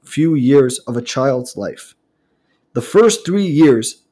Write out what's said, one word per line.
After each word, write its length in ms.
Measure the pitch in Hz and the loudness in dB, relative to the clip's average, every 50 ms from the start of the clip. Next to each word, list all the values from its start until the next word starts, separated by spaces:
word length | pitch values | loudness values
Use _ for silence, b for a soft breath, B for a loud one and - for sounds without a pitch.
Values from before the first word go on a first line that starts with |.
| _ | _
few 320 | - - 143 160 165 160 | -10 -4 -2 -2 0 0
years 420 | 143 123 127 143 143 131 127 127 - | 0 2 4 4 4 4 2 -2 -6
of 160 | - - 120 | -10 -10 -8
a 60 | 120 | -8
child's 540 | 120 - - 135 131 139 131 127 123 - - | -8 -6 -6 -2 -2 -2 -2 -4 -6 -10 -12
life. 400 | - 101 - - - - - _ _ _ _ _ _ _ _ _ _ _ _ _ _ _ _ - | -10 -10 -10 -12 -14 -18 -20 _ _ _ _ _ _ _ _ _ _ _ _ _ _ _ _ -8
The 80 | 120 | -8
first 440 | - - - 202 233 226 214 - - | -6 0 2 4 4 4 2 -2 -4
three 200 | 170 180 202 202 | -4 -2 -2 -2
years 580 | 175 147 151 160 147 123 113 110 - - _ _ _ | 0 2 4 4 4 4 2 0 -6 -10 _ _ _